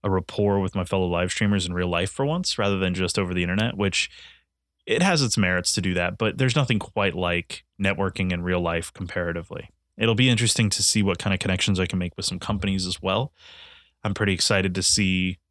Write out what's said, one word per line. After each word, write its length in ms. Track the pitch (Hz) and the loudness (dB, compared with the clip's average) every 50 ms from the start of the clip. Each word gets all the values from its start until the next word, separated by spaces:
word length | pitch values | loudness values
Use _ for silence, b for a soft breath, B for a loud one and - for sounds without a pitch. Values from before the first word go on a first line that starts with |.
| - | 0
a 60 | 101 | 2
rapport 480 | 95 92 90 - - - 104 101 101 101 | 0 0 0 -2 -2 0 2 2 4 2
with 160 | 95 92 - | 0 0 -2
my 80 | 95 90 | -4 -2
fellow 240 | - - 95 92 | 0 0 0 0
live 240 | 87 87 85 90 90 | 0 0 0 0 -2
streamers 340 | - - 110 104 101 98 87 | 0 0 2 2 2 2 0
in 80 | 87 87 | -2 -2
real 160 | 90 90 90 | -2 0 0
life 220 | 87 85 90 98 | 0 0 -2 -2
for 120 | - - 139 | -2 -4 -2
once, 360 | 143 156 180 180 - - - | -2 -2 -2 -2 -4 -2 0
rather 180 | 104 101 101 | 0 0 2
than 160 | 92 95 92 90 | 2 0 0 0
just 240 | 87 92 87 - | 0 -2 0 0
over 160 | - 98 90 90 | -2 -2 0 0
the 80 | 90 | -2
internet, 340 | 90 85 92 101 110 120 - | 0 0 0 0 0 -2 -2
which 360 | 95 101 98 - - - - B B B B B B B B _ _ _ _ _ _ _ | 0 -2 0 0 -2 -4 -4 B B B B B B B B _ _ _ _ _ _ _
it 160 | - 110 - | -2 0 2
has 220 | 175 196 180 151 139 | 4 4 4 2 2
its 160 | 113 - - | 0 2 2
merits 320 | 98 90 92 90 90 - | 2 2 2 0 0 -2
to 100 | - - | -2 -2
do 140 | 90 92 90 | 0 0 0
that, 240 | 90 87 90 95 - | 0 0 -2 -2 -2
but 180 | 113 107 - | -2 -2 0
there's 180 | - 131 127 120 | 0 0 2 2
nothing 220 | 151 139 120 120 | 2 2 2 0
quite 380 | 104 - - _ - 98 98 78 | -2 -2 -4 _ -2 -2 0 0
like 500 | 87 90 87 87 87 87 _ - - _ _ _ - | -2 -2 0 0 -2 -4 _ -12 -16 _ _ _ -2
networking 500 | 98 98 101 78 98 95 - - 95 92 | 0 0 0 0 -2 -4 -2 -2 -2 -2
in 120 | 90 85 85 | -2 -2 0
real 180 | 90 90 90 | 0 0 0
life 320 | 87 85 85 85 82 - _ | 0 0 -2 -2 -4 -6 _
comparatively. 760 | - 95 87 - 92 87 85 85 85 80 - - - - - _ _ _ _ _ | -10 -10 -6 -4 -4 -4 -4 -4 -6 -8 -10 -12 -14 -14 -14 _ _ _ _ _
It'll 160 | - 110 113 113 | 0 2 2 4
be 160 | 104 127 131 | 4 4 4
interesting 400 | 120 110 117 110 - - 113 101 | 4 4 2 2 2 2 2 2
to 140 | - - 101 | 2 0 0
see 180 | - - 107 | 2 2 2
what 160 | 101 98 90 | 2 2 0
kind 160 | - - 104 98 | 0 0 -2 0
of 60 | 90 | 0
connections 400 | - - 92 92 - - 98 90 | 0 0 0 0 2 0 2 2
I 80 | 92 | 0
can 100 | 87 - | 0 0
make 180 | 92 90 87 - | -2 -4 -4 -6
with 120 | - - | -6 -6
some 100 | - 92 | -6 -6
companies 480 | 90 - - 110 98 95 98 95 95 92 | -6 -4 -4 -4 -2 0 -2 0 -2 -2
as 160 | 90 90 - | -4 -6 -4
well. 320 | - 95 92 107 131 151 B B B B B B B B B B B B B B - | -2 -2 0 0 -2 -4 B B B B B B B B B B B B B B -4
I'm 100 | 107 98 | -4 -2
pretty 180 | - 107 101 | 0 2 0
excited 440 | 95 87 - - 110 98 95 98 90 | 2 2 2 2 2 2 2 0 0
to 80 | 95 92 | 0 0
see 560 | - - - 104 92 92 92 92 92 92 - _ _ | 0 2 2 2 2 2 2 0 -2 -4 -6 _ _